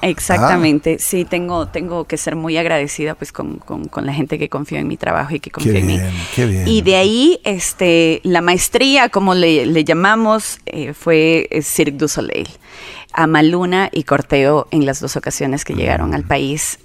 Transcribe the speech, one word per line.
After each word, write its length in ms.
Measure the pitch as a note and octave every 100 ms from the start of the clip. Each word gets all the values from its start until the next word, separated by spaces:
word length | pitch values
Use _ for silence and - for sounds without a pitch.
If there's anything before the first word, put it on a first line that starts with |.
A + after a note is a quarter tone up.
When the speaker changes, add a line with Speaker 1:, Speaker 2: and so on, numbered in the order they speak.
Speaker 1:
exactamente, 920 | F#3 D#3 - F3 C3 F3 D#3 D3+ D#3+ D#3+
Speaker 2:
Ah. 40 |
Speaker 1:
sí, 220 | - F#3
tengo, 440 | E3+ F3 F3 F3 D3+
tengo 360 | E3+ F3 E3+ D#3
que 100 | D#3
ser 180 | F3 D#3+
muy 200 | D#3+ D#3+
agradecida, 580 | E3+ D#3+ D3 - D3+
pues, 160 | D#3 D3+
con, 240 | - - -
con, 280 | - - D3+
con 200 | - C#3
la 60 |
gente 260 | C#3+ C#3 D3
que 100 | D3+
confió 300 | C#3+ D3 D3+
en 80 | C#3+
mi 80 | -
trabajo 380 | - E3 C#3+
y 60 | D#3+
que 100 | -
Speaker 2:
Qué 40 |
Speaker 1:
confió 180 | - C3+ G2
en 100 | F#2
mí. 120 | F#2
Speaker 2:
bien, 140 | F#2 F2 E2+
qué 120 | - A#2+
bien. 200 | F#2+ F#2
Speaker 1:
Y 140 | A3
de 140 | F3+ F#3+
ahí, 440 | F#3+ A#3 D4+ F4+
este, 760 | - F#3 - - F#3 E3 E3 D#3+
la 160 | F#3 F3
maestría, 680 | F3 F3+ - A#3+ C4+ C#4 A#3
como 240 | G3 G3
le, 320 | F3+ E3 D#3 A#2+
le 180 | D#3+
llamamos, 720 | D#3 D#3+ G3 A3 A3 A3 - - -
eh, 260 | - C3+
fue, 520 | D3 - D#3+ D#3+ E3 -
eh, 120 | D3+
Cirque 340 | C#3+ - D3 C#3
du 100 | D3+
Soleil. 400 | - G#2+ - - - - - - - -
Amaluna 760 | - D#3+ D#3 D#3 F3 F3+ F#3 F#3+
y 120 | -
Corteo 640 | - C#3+ - C#3+ C3+ D3+ -
en 160 | D#3+ C#3
las 140 | C3+
dos 160 | D3 D3
ocasiones 480 | - - C#3 A#2+
que 100 | -
llegaron 340 | - - - -
Speaker 2:
Ujú. 80 | D3
Speaker 1:
al 80 |
país, 540 | - C#3+ C#3 D3+ - -